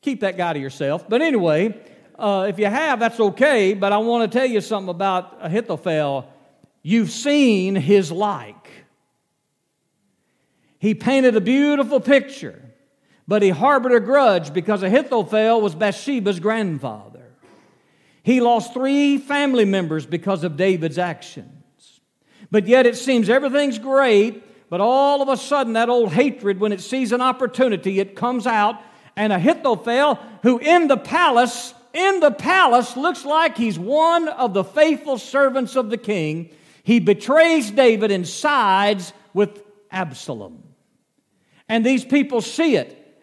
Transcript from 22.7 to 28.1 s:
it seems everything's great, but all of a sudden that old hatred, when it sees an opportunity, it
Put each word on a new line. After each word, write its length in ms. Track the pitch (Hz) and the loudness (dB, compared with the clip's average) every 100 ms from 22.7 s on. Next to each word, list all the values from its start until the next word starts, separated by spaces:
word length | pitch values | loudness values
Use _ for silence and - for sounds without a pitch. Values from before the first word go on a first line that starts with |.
| 247 240 | 4 4
it 100 | 233 | 2
seems 320 | 254 254 202 | -2 0 2
everything's 500 | 254 277 277 285 220 | 2 2 0 -2 -4
great, 640 | 247 269 269 208 220 220 - - _ | -2 0 4 4 2 -4 -20 -20 _
but 100 | 175 | -2
all 400 | 214 262 277 285 | 0 2 2 0
of 80 | 277 | -2
a 80 | 254 | -4
sudden 380 | - 285 254 | -2 -2 0
that 160 | 226 240 | -2 0
old 220 | 247 220 | 2 0
hatred, 480 | 160 277 - 196 190 | 2 0 0 -4 -2
when 120 | 208 | -2
it 80 | 196 | -4
sees 320 | - 262 247 | -6 -4 -2
an 80 | 240 | 0
opportunity, 800 | 254 254 254 - 254 196 190 196 | 0 -2 -4 0 0 0 -2 -2
it 160 | 196 | -4